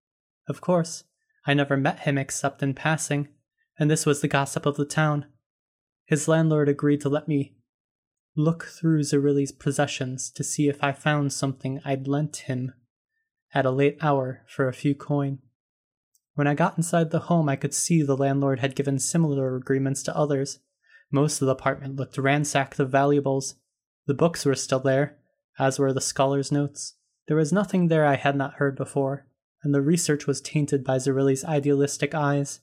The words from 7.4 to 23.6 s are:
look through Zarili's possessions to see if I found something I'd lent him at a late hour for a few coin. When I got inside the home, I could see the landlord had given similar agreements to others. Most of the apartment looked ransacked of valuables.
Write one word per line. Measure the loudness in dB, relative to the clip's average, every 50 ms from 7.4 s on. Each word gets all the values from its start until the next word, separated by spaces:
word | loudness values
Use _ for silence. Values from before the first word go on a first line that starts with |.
| -2 -4 _ _ _ _ _ _ _ _ _ _ _ _ _ _ _ _ _
look | 0 0 0 0 -2 -6
through | -14 -8 -2 0 2 2 2
Zarili's | 2 2 2 2 4 4 2 2 0 -2
possessions | -6 -4 -4 -2 0 0 -2 -2 -2 -6 -6 -6 -6 -8 -10 -10
to | -8 -8 -8
see | -6 -2 0 0
if | 0 0 0 -2
I | -4
found | -4 -2 -2 0 0 0 0 -2 -2
something | -2 -4 -4 -4 -6 -6 -8 -8 -6 -4
I'd | -4 -4 -2 -2
lent | -2 -2 -2 -2 -4 -6 -10 -8
him | -6 -6 -6 -6 -8 -10 _ _ _ _ _ _ _ _ _ _ _ _ _ _ _ -2
at | 0 0
a | 2
late | 2 2 2 2 2 0
hour | 0 2 2 2 0 -2 -6 -12 _
for | _ -4 -2 -2
a | -2 -2
few | -2 -2 -2 -2
coin. | -2 -4 -4 -2 -2 -2 -4 -6 -8 -12 _ _ _ _ _ _ _ _ _ _ _ _ _ _ _ _ _ _
When | -2 0
I | 0 2
got | 2 0 0 0
inside | -2 -2 0 0 0 2 0
the | 0 -2
home, | 0 2 2 2 2 2
I | 0
could | -2 -4 -4 -4
see | -4 0 2 2 2 4
the | 2 2
landlord | 2 2 2 2 2 2 0 0 0
had | -2 -2 -2
given | -2 -2 -2 -2 -2
similar | -2 0 0 2 2 2 0 0 -2 -2 -4
agreements | -4 -2 -2 0 0 0 0 -2 -4 -6
to | -4 -2
others. | -2 0 0 0 -2 -2 -4 -8 -12 _ _ _ _ _ _ -20 -20 _ _
Most | 0 2 2 2 0 0
of | 0
the | 0 0
apartment | 0 0 -2 -2 -2 -6 -8 -8
looked | -8 -8 -6 -4
ransacked | -2 0 2 2 2 0 0 0 0 -2 -2 -2 -2
of | 0 2
valuables. | 2 2 4 4 2 2 2 0 -2 -2 -4 -6 -12 _